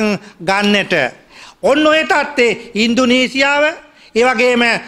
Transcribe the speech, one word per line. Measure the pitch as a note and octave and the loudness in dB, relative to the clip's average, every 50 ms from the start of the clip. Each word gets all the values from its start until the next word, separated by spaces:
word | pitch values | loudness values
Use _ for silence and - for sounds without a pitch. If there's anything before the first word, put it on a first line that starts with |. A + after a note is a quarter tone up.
| G#3+ G#3+ G3+ - - - - - | -2 -2 -2 -4 -8 -12 -20 -8
ගන්නට. | E3+ F#3 F#3+ G3+ G3+ G#3 G#3 G3+ E3+ - F3 D#3 C3 A#2 - - _ _ - - - - - _ | -4 -2 -2 0 0 2 0 0 0 0 0 0 0 -2 -4 -10 _ _ -20 -20 -20 -20 -10 _
ඔන්න | - G#3+ C#4 D4+ D#4 | 0 0 2 2 2
ඔය | D4+ D#4 D#4+ D#4 | 2 2 2 0
තත්ත්වේ | - F#4+ D4 C#4 - - B3+ A#3+ A#3 A#3 A#3 - - - | 0 0 0 -2 -2 -2 0 0 0 0 -4 -8 -8 -4
ඉන්දුනීසියාව, | G3+ A#3 A#3 A#3+ B3 C4 A#3 B3 B3+ B3+ A#3+ C4 C4+ C#4 C#4 C#4+ D4 D4+ D#4 E4 - - - _ - - - | -2 0 0 0 0 2 2 2 0 0 -2 -2 -2 0 0 0 0 0 0 -2 -6 -12 -20 _ -20 -18 -4
ඒ | - A3 A#3+ | -2 0 0
වගේම | B3+ B3 G#3+ B3 B3 B3 A#3+ A#3+ A#3 G#3+ F3+ - | 2 2 2 0 2 2 2 0 0 0 -2 -6